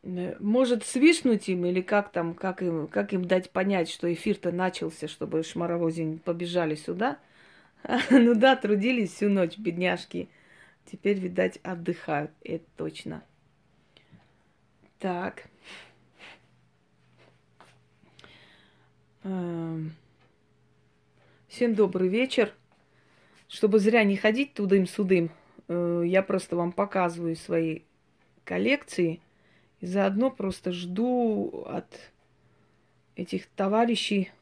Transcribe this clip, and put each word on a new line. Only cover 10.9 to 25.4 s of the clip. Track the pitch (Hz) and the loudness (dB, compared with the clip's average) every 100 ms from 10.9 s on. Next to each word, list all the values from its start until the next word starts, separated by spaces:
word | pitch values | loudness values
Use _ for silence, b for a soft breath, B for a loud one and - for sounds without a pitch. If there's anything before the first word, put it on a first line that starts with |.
| 196 196 202 | -4 -2 0
видать, | 180 180 185 - | -2 0 -2 -2
отдыхают, | - 175 165 170 - 147 151 _ | -10 -6 -6 -6 -4 -4 -4 _
это | - 165 - - | -10 -10 -10 -10
точно. | 160 156 - 156 _ _ _ _ _ _ _ b b b b b b b _ _ _ _ | -10 -8 -12 -14 _ _ _ _ _ _ _ b b b b b b b _ _ _ _
Так. | 190 175 190 - - B B B B B _ B B B _ _ _ _ _ _ _ _ _ _ _ _ - _ _ _ b b b b b b b b b _ _ _ | -6 -4 -6 -10 -20 B B B B B _ B B B _ _ _ _ _ _ _ _ _ _ _ _ -20 _ _ _ b b b b b b b b b _ _ _
Эм. | 190 185 175 170 165 160 160 160 _ _ _ _ _ _ _ _ _ _ _ b b b b | -6 -4 -4 -4 -6 -6 -8 -12 _ _ _ _ _ _ _ _ _ _ _ b b b b
Всем | - 240 | -2 0
добрый | 214 196 185 185 | 4 2 2 0
вечер. | 214 262 - 208 - _ _ b b b b b b b | 2 0 2 0 -2 _ _ b b b b b b b
Чтобы | - 214 214 | 0 4 4
зря | 202 233 | 6 4
не | 208 196 | 4 2
ходить | 214 226 277 | 2 2 -2
тудым-судым, | - 202 196 180 - 190 185 165 B | -4 2 4 4 -2 2 2 2 B